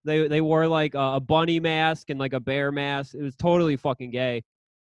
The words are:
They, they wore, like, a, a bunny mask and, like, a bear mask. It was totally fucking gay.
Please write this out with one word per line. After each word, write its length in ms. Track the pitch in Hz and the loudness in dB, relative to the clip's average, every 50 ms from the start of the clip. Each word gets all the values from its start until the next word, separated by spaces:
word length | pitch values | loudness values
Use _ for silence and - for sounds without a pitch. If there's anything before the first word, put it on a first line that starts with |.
| - | -4
They, 240 | 151 151 156 156 147 | -2 0 2 2 2
they 140 | 151 156 | 2 2
wore, 260 | 160 156 160 160 160 160 | 2 2 4 4 4 2
like, 280 | 165 156 156 151 - | 2 2 0 0 0
a, 180 | 139 135 131 135 | -2 -2 0 0
a 40 | 139 | -2
bunny 400 | 131 113 156 156 165 170 170 165 | 0 2 2 2 4 2 2 0
mask 500 | 160 165 160 156 156 160 160 156 - - | 0 0 0 2 2 0 0 -2 -6 -8
and, 100 | 143 135 | -6 -4
like, 140 | 135 135 139 | -4 -4 -4
a 60 | 131 | -4
bear 320 | 117 131 135 143 139 143 | -4 -2 -2 -2 -2 -2
mask. 420 | 143 143 143 143 143 139 143 - - | -2 -2 -4 -4 -4 -6 -6 -8 -10
It 80 | 147 | -10
was 140 | 147 139 127 | -8 -8 -6
totally 400 | - - 175 175 175 170 160 143 | -2 0 2 4 4 4 2 0
fucking 340 | 127 - 147 127 - 127 123 | 0 -2 -4 -4 -4 -6 -8
gay. 320 | 117 127 127 127 120 117 - _ _ _ _ _ _ _ _ _ _ | -6 -4 -2 -2 -4 -4 -8 _ _ _ _ _ _ _ _ _ _